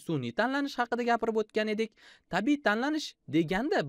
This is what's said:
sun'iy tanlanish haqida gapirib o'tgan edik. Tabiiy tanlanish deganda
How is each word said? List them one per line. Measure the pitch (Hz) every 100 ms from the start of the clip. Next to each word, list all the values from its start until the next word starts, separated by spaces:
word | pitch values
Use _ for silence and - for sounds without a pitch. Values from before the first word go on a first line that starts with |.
| -
sun'iy | 151 120 -
tanlanish | 240 277 277 -
haqida | 240 240 240
gapirib | 233 226 220
o'tgan | 214 220 214
edik. | 214 226 _ - - -
Tabiiy | 175 233 294 208
tanlanish | 214 277 311 - - - 147
deganda | 156 185 277 349